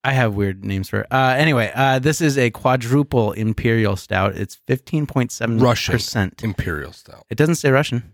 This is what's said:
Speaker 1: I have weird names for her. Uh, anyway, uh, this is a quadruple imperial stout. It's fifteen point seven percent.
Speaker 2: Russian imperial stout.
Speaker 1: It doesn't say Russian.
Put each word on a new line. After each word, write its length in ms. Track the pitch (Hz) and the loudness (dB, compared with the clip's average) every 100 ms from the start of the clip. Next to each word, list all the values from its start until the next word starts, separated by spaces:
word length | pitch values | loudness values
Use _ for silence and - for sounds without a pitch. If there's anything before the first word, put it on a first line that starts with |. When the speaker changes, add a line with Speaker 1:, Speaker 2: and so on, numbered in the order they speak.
Speaker 1:
I 80 | 131 | 0
have 220 | 131 113 | 2 2
weird 300 | 101 101 95 | 0 -2 -2
names 240 | 101 98 95 | -4 -4 -2
for 100 | 104 | -4
her. 80 | 107 | -2
Uh, 220 | 131 131 127 | 0 2 2
anyway, 360 | 156 131 107 | 2 2 0
uh, 240 | 123 135 131 | 0 2 2
this 220 | 135 151 | 0 0
is 180 | 160 139 | 0 2
a 120 | 120 | 0
quadruple 800 | - 131 127 117 139 143 127 104 | 0 0 0 2 0 2 0 0
imperial 640 | - 110 110 117 113 107 95 | 0 -2 0 0 2 0 -2
stout. 400 | - 95 98 87 | -2 0 0 -2
It's 180 | 95 | -8
fifteen 520 | - - 131 - 156 147 | -10 -4 -4 -2 -4 -2
point 260 | 135 120 | -2 -4
seven 260 | - 117 113 | -4 -2 2
percent. 340 | 127 117 - 120 | 2 2 0 -2
Speaker 2:
Russian 340 | - 117 92 - | -2 -2 -2 -4
imperial 480 | 113 92 95 76 67 | -6 -4 -4 -6 -10
stout. 340 | - - - _ | -16 -20 -20 _
Speaker 1:
It 40 | |
doesn't 220 | 117 156 165 | 0 2 4
say 140 | 143 | 4
Russian. 420 | 135 147 120 - | 2 2 -4 -6